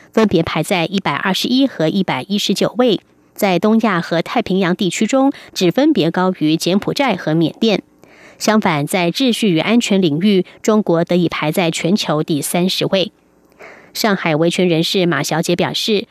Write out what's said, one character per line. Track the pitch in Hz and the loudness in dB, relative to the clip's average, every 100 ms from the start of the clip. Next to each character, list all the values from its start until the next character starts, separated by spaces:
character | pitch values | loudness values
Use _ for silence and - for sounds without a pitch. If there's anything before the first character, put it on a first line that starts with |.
| - | -4
分 | - 220 | 0 2
别 | 165 | 2
排 | 165 165 | 0 -2
在 | 156 185 160 | -2 -2 -2
一 | 190 | -2
百 | 170 | -2
二 | 143 202 | -2 -2
十 | 180 - | -2 0
一 | 254 269 | 2 0
和 | - 156 | 0 -2
一 | 196 | 0
百 | 180 135 | -2 -4
一 | 127 202 | -2 -4
十 | - | -2
九 | 196 - 202 | 0 -2 0
位。 | 247 196 _ _ _ | -2 -2 _ _ _
在 | - 202 170 | -4 0 0
东 | 214 226 | 2 2
亚 | 220 175 | 0 -2
和 | - 165 | -2 -4
太 | - - | -2 -4
平 | - 190 | -2 0
洋 | 175 | 0
地 | 180 185 | 0 -2
区 | - 220 | -2 0
中， | 269 269 - - | 2 2 0 -10
只 | - 180 | -2 0
分 | 208 302 | 2 2
别 | 233 160 | 2 0
高 | 170 185 185 | 0 -2 0
于 | 151 156 | 0 0
柬 | 175 196 | 0 0
埔 | - | -2
寨 | - 277 | -2 -2
和 | 180 - | -2 -2
缅 | 160 160 - | 0 0 0
甸。 | 226 196 - _ - - - - | 0 0 -6 _ -20 -20 -20 -6
相 | - 214 | 0 2
反， | 196 151 147 | 2 0 0
在 | 190 170 | 0 0
秩 | - 262 | 0 0
序 | 220 220 | 2 2
与 | 160 | 2
安 | 170 233 | 2 2
全 | - 196 | 2 2
领 | 180 147 | 2 2
域， | 208 190 - - | 2 2 0 -4
中 | - 214 | 0 2
国 | 196 165 | 2 0
得 | 170 180 | 2 0
以 | 165 | 0
排 | - 151 | -2 -2
在 | 175 170 | 0 -2
全 | - 165 | -2 -2
球 | 156 - 151 | -2 0 -2
第 | 160 147 | -2 -2
三 | - 175 180 | -2 -2 0
十 | - - | -2 -2
位。 | 190 170 _ _ _ _ - - - - | -2 -4 _ _ _ _ -20 -20 -20 -16
上 | - 220 190 | -4 0 0
海 | 170 | 0
维 | 151 170 | 0 0
权 | - 180 | 2 2
人 | 160 | 2
士 | 165 202 | 0 0
马 | 175 143 | 0 0
小 | - 156 | -2 -4
姐 | 175 | -2
表 | 175 151 | -2 -2
示， | - - 208 - | -2 -2 -2 -4